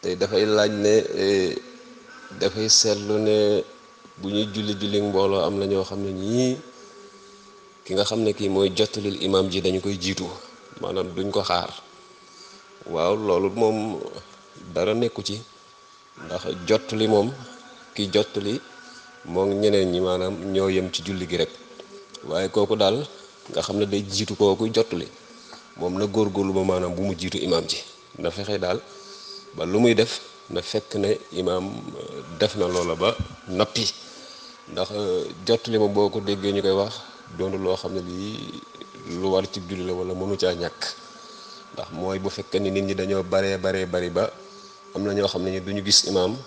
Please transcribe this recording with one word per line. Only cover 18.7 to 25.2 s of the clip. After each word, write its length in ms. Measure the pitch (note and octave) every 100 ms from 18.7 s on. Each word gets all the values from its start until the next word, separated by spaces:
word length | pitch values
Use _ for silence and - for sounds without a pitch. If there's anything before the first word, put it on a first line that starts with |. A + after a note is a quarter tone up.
| - - - - -
moom 240 | - F2 G2 G2
ñeneen 300 | G#2 G2+ F#2
ñi, 100 | F2
maanaam 340 | F#2 F2+ F#2 G2 F#2+
ñoo 160 | F#2+ F#2+
yem 220 | F#3+ F#2
ci 100 | -
julli 240 | E3+ F#3+ F3
gi 100 | E3+
rek. 140 | D#3+ - - - - - - - -
Waaye 200 | D#2+ F#2+
kooku 280 | A2 G2+ G#2+
daal 300 | G2 A2+ D3 - - - -
nga 100 | -
xam 140 | - G2+
ne 80 | G#2
day 160 | G2 G2
jiitu 280 | G2 G#2 G2+
kooku 320 | G#2 F#2 A2+
jottali, 360 | A2+ A2+ F2 - -